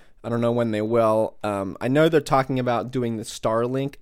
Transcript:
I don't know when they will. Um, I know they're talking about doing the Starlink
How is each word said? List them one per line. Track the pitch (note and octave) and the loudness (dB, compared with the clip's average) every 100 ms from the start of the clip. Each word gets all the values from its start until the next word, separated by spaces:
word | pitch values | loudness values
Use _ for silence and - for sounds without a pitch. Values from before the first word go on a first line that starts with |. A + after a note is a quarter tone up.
| - - | -20 -14
I | A2+ | -4
don't | A#2 | 0
know | A#2 | 0
when | A#2 A#2 | 0 0
they | G#2+ | -2
will. | G#2+ A#2 A2 A2 A2 - | 0 2 4 2 0 -4
Um, | G#2 G2+ G2 - | -4 -4 -4 -4
I | A#2 | 0
know | C#3+ D#3+ | 4 4
they're | D#3+ | 2
talking | - C#3 C3 C3 | 2 0 0 -2
about | B2 A#2 B2 | 0 -2 -2
doing | C3 A#2 A2 | -4 -4 -4
the | |
Starlink | A2 - A#2 A2+ B2 C3 C#3 - | -8 -4 -2 0 0 -2 -6 -8